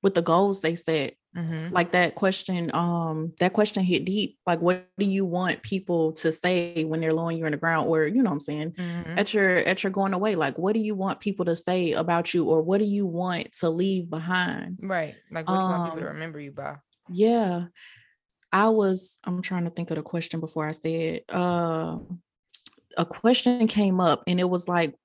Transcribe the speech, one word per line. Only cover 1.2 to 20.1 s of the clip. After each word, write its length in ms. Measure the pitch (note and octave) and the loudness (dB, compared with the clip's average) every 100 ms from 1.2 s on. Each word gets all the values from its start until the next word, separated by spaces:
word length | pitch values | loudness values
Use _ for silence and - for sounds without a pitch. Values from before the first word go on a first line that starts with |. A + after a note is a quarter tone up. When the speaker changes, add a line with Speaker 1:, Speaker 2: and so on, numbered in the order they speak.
| _ F3 | _ -8
Speaker 2:
Mm-hmm. 380 | E3 D#3+ E3 | -6 -6 -2
Speaker 1:
Like 180 | F3+ F3 | 0 2
that 220 | F3+ E3+ | 4 2
question, 560 | - F#3+ F#3+ - F3+ E3+ | 2 0 0 -2 -2 0
um, 600 | D3+ F3 F3 E3 D#3+ D#3+ - | 0 0 0 -2 -2 -4 0
that 120 | F3+ | 2
question 320 | F#3 G#3 - | 4 2 2
hit 220 | F#3 E3 E3+ | 2 2 0
deep. 320 | G3+ G3+ - - | -2 -2 -4 -2
Like, 140 | E3+ | 2
what 260 | E3+ F3+ F#3 - | 2 0 -4 -2
do 60 | |
you 220 | G3+ G3 F#3+ | 0 0 0
want 360 | F3 F3+ - | -2 -2 -4
people 500 | - F#3+ F#3+ E3+ D#3+ | -4 -6 -2 0 0
to 180 | D#3+ D#3+ | 0 -2
say 500 | D#3+ F3+ F3+ E3+ E3+ | 0 0 0 -2 -4
when 160 | D#3+ D#3+ | -2 -2
they're 120 | D#3+ | 0
lowering 240 | D#3+ E3 E3 | 0 -2 -4
you 80 | |
in 80 | D#3+ | -4
the 60 | D3+ | -2
ground? 300 | E3 E3 - | 0 0 2
Or, 180 | D#3+ D3+ | 2 2
you 160 | A3 | 2
know 80 | A#3 | 2
what 40 | D3 | 0
I'm 40 | |
saying? 340 | D3+ D3+ D#3 D#3+ | -6 -6 -6 -6
Speaker 2:
Mm-hmm. 400 | F3 E3+ E3 F3 | -8 -6 -4 -2
Speaker 1:
At 160 | G3+ | 0
your, 240 | G#3+ G3 F3+ | 2 4 4
at 240 | - F#3+ | 2 0
your 80 | G3 | -2
going 240 | F#3+ G3 | -2 -2
away, 200 | F#3 G#3+ | 0 0
like, 220 | F#3 C#3+ D3 | 0 -2 -2
what 160 | F#3 | -2
do 80 | A3 | 0
you 140 | G#3+ | -2
want 260 | G3+ F#3+ - | -2 -4 -4
people 240 | G#3 G3 | -6 -2
to 100 | F3 | -2
say 380 | E3 - F#3 E3+ | -2 0 0 0
about 400 | - E3 E3+ E3+ | 0 2 0 2
you? 140 | F3+ D#3 | 0 2
Or 140 | D#3+ | 2
what 160 | D#3+ G3 | 4 2
do 80 | G#3 | 2
you 180 | G3+ | 0
want 480 | G3 E3+ F#3 E3+ - - | -2 -2 -2 -4 -6 -2
to 100 | E3+ | -2
leave 400 | E3 F#3+ F#3+ E3+ | 0 0 0 -2
behind? 680 | D#3+ E3 F3+ F3+ - - F#3 | -6 -2 0 0 -4 -8 -10
Speaker 2:
Right. 360 | F#3+ F3+ D#3 - _ | -4 -4 -4 -10 _
Like, 160 | E3 D#3+ | -8 -2
what 80 | F#3+ | 0
do 60 | |
you 60 | F#3 | 0
want 140 | F3+ | 0
people 160 | E3+ D#3+ | -2 -6
to 60 | E3 | -8
Speaker 1:
Um, 20 | |
Speaker 2:
remember 320 | D3+ E3 D3+ | -8 -10 -10
you 120 | C#3+ | -14
by? 260 | C#3+ C#3+ C#3+ _ _ - | -10 -10 -12 _ _ -10
Speaker 1:
Yeah. 560 | F3+ A3 A#3 G3+ F3 F3 _ - - _ _ _ _ _ | 2 4 4 2 0 -4 _ -20 -20 _ _ _ _ _
I 180 | F#3+ A3 | 4 4
was, 480 | A3 G3 F#3 - - | 6 4 0 -4 -12
I'm 180 | - F3+ | -6 -4
trying 220 | F3+ F#3 | -2 -2
to 60 | E3+ | -2
think 200 | E3+ E3+ | -4 -4
of 60 | D#3 | -6
the 60 | |
question 380 | D3+ | -4